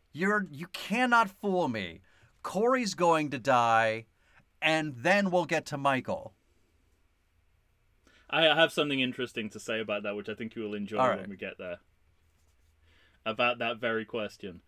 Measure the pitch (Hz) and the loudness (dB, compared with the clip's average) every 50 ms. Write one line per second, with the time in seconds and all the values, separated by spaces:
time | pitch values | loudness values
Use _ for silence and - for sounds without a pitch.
0 | _ _ - 143 185 196 208 208 196 151 147 135 175 - - - - - 196 240 | _ _ -6 -2 0 0 2 0 -2 -4 -10 -14 -14 -12 -12 -12 -8 -4 -2 0
1 | 254 247 240 233 226 196 - _ - 202 185 180 165 131 113 107 95 85 80 - | 2 4 4 4 4 2 -2 _ -4 0 0 2 0 0 0 -4 -4 -6 -10 -14
2 | - _ _ _ _ _ _ _ - - - 185 220 240 262 254 240 196 151 151 | -20 _ _ _ _ _ _ _ -10 -6 -2 0 2 2 2 2 0 -2 -2 2
3 | 180 170 165 156 151 139 143 131 104 135 127 120 120 120 117 113 113 110 110 113 | 4 4 4 4 2 -2 -4 -4 2 4 4 4 6 6 4 4 4 2 0 -2
4 | 113 _ _ _ _ _ _ _ _ _ _ - 156 156 160 160 156 156 127 120 | -6 _ _ _ _ _ _ _ _ _ _ -2 0 2 2 2 0 -2 -6 -2
5 | 120 170 196 202 202 185 175 180 165 143 165 156 - - 151 139 139 139 135 127 | 2 2 4 4 2 2 2 0 0 0 -2 -2 -2 -4 -6 -2 0 2 2 0
6 | 123 - 92 80 - 95 - _ _ _ _ _ _ _ _ _ _ _ _ _ | 0 -4 -6 -6 -8 -12 -20 _ _ _ _ _ _ _ _ _ _ _ _ _
7 | _ _ _ _ _ _ _ _ _ _ _ _ _ _ _ _ _ _ _ _ | _ _ _ _ _ _ _ _ _ _ _ _ _ _ _ _ _ _ _ _
8 | _ _ _ _ _ - - 151 165 156 147 160 165 151 - 170 151 147 139 131 | _ _ _ _ _ -4 2 4 6 6 6 6 4 4 4 2 0 0 2 0
9 | 127 127 120 - 127 117 - 120 107 107 - 107 - - 113 110 110 107 104 104 | 0 0 -2 -4 -6 -6 -4 -6 -8 -8 -8 -10 -6 -4 -4 -4 -2 -2 -4 -4
10 | 104 104 104 104 101 110 107 - 117 110 - 117 107 104 104 104 104 98 107 120 | -4 -4 -6 -6 -6 -8 -8 -8 -8 -10 -8 -8 -8 -6 -6 -6 -6 -4 -2 0
11 | 131 123 107 98 92 104 95 92 101 95 90 - 92 90 87 - _ _ _ _ | 0 0 0 -2 -6 -10 -12 -12 -12 -12 -12 -12 -12 -12 -12 -12 _ _ _ _
12 | _ _ _ _ _ _ _ _ _ _ _ _ _ _ _ _ _ _ _ _ | _ _ _ _ _ _ _ _ _ _ _ _ _ _ _ _ _ _ _ _
13 | _ _ _ _ - 110 110 107 123 120 123 117 117 117 123 110 123 117 113 113 | _ _ _ _ -8 -6 -2 0 0 0 0 0 -4 -4 -4 -2 -2 -2 -2 -2
14 | 110 - - 113 107 101 - - - 95 85 85 _ | -4 -4 -6 -6 -6 -6 -8 -12 -14 -14 -14 -16 _